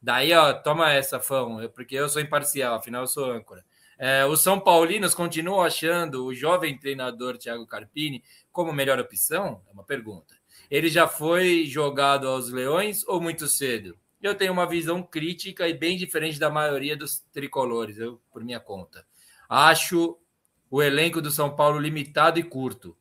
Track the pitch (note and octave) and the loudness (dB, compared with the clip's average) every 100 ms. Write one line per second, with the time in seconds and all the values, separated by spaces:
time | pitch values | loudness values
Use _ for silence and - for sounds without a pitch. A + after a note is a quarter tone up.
0 | A#2 B2 C#3+ E3+ D3 B2+ D3 D3+ D#3+ C#3 | 0 2 6 8 8 4 0 2 4 4
1 | C3+ C3 - C3+ A#2 A2+ A2+ - A#2+ C3 | 2 -4 -2 -2 -2 -6 -10 -12 -8 -4
2 | D3 D3 D3 D3 C#3 C#3 B2 A2+ A#2 A#2+ | -2 -2 0 -2 -2 -2 -2 -2 -4 -8
3 | B2+ - B2+ A#2 - F#2 _ _ _ - | -6 -4 -4 -6 -10 -20 _ _ _ -8
4 | C3 C3+ C#3 D3+ F#3 F#3+ F#3+ E3+ E3 G#3+ | 0 2 4 2 2 2 6 8 6 2
5 | F3+ - E3+ D#3+ E3+ G3 E3+ - D#3+ F3 | 0 0 -2 -2 -2 2 2 2 0 0
6 | E3 C3 B2+ B2 D3 F3+ D#3 C3+ C#3 C3+ | -2 -4 -6 -4 0 2 0 -6 -8 -6
7 | B2+ A#2 B2+ A#2+ A#2+ A#2 A2+ G#2+ G#2+ D3 | -6 -6 -8 -8 -8 -10 -10 -14 -12 -6
8 | D3+ C3 _ _ _ - E3 C#3+ C3+ C3 | -6 -6 _ _ _ -4 -4 0 0 0
9 | A#2+ G2+ - D#3+ G3 G#2+ _ G2+ - C3+ | -2 -4 -2 -2 -4 -8 _ -20 -8 -8
10 | A2 F#2 _ _ _ _ - C#3+ D#3+ D#3 | -8 -16 _ _ _ _ -4 0 2 4
11 | D#3+ - D3+ F3 F3+ E3+ D3+ C3+ D3 C3+ | 4 2 0 2 4 2 2 0 -2 2
12 | C#3 C#3 C3 C3 A#2+ B2+ C3 E3 G#3 G3+ | 2 4 0 -2 -4 -4 -2 0 0 -4
13 | - F#3 E3+ E3 D3 - C3+ A2+ F#2+ E2+ | -4 -4 -4 -6 -4 -2 -2 -4 -8 -20
14 | _ _ G3 G3 F#3+ F3+ F3 E3+ D#3+ F3 | _ _ -4 -2 0 0 0 0 -2 -4
15 | F3+ D#3+ D#3+ F3+ F#3+ F3+ E3+ C#3+ D#3+ F3+ | -4 -6 -6 -6 -10 -4 -2 -2 -2 -2
16 | F3+ D#3+ D#3+ D3 D3+ D3+ D3+ C#3 C#3+ D3 | -4 -4 -4 -2 -2 0 -2 -2 -4 -6
17 | C#3+ - _ D3 C#3 C#3+ B2 A#2 G#2+ G#2 | -8 -10 _ -12 -8 -4 -2 -2 -6 -8
18 | A#2 A#2+ _ A2+ A#2 A#2 - G2 F2+ - | -12 -12 _ -16 -12 -12 -12 -14 -14 -20
19 | - _ _ _ - B2+ D#3 D#3+ - E3+ | -20 _ _ _ -2 4 6 6 2 0
20 | E3+ - _ _ _ _ - C3+ D3 C#3 | 0 -4 _ _ _ _ -6 0 2 2
21 | E3 E3 D3+ D3+ D3 D3 D3 D3+ D3+ D3+ | 0 -2 -4 -2 -2 2 2 2 -2 -4
22 | C#3+ D3+ D#3+ E3 E3 C3 C3 - F2 - | -4 4 4 4 -2 -6 -6 -8 -18 -20